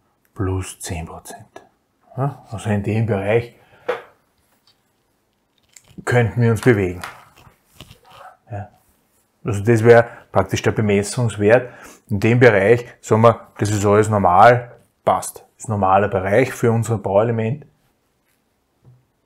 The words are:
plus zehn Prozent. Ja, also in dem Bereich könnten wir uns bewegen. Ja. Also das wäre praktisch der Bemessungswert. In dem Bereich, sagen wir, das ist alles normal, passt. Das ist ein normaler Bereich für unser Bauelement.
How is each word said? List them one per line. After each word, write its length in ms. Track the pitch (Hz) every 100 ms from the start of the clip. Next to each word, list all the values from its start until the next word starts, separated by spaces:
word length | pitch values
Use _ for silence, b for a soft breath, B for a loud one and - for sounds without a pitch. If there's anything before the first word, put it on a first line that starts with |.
| _ _ _
plus 460 | - 95 92 90 -
zehn 260 | - 85 82
Prozent. 580 | 87 - - - - _ _ _ _ _ -
Ja, 300 | 139 - -
also 200 | 98 110
in 140 | 104
dem 240 | 107 107 110
Bereich 520 | 101 98 117 120 - B B B B B B _ _ _ _ _ _ _ _ _ _ _ _ _ _ _ - _ - -
könnten 360 | 123 113 117
wir 100 | 117
uns 100 | 107
bewegen. 400 | 127 107 90 87 - - - _ - _ _ - - - B B B B -
Ja. 200 | 104 98 _ _ _ _ _ _ _
Also 180 | - 101
das 220 | 104 120
wäre 240 | 113 117 - B B
praktisch 300 | 104 95 -
der 100 | 113
Bemessungswert. 1000 | 104 107 101 101 - 117 104 101 123 - B B B B
In 120 | 101
dem 180 | 110 120
Bereich, 460 | 123 101 101 120 - B
sagen 220 | - 110
wir, 220 | 117 107 - -
das 140 | 104
ist 140 | 104 101
alles 220 | 104 107
normal, 680 | 107 95 90 117 123 - - _ _
passt. 360 | - 92 - -
Das 260 | - - -
ist 20 |
ein 60 |
normaler 340 | 104 95 98 101
Bereich 460 | 98 95 107 131
für 180 | - 120
unser 260 | 113 113 107
Bauelement. 680 | 101 98 117 113 110 147 - _ _ _ _ _ _ _ _ _ _ _ _ _ _ _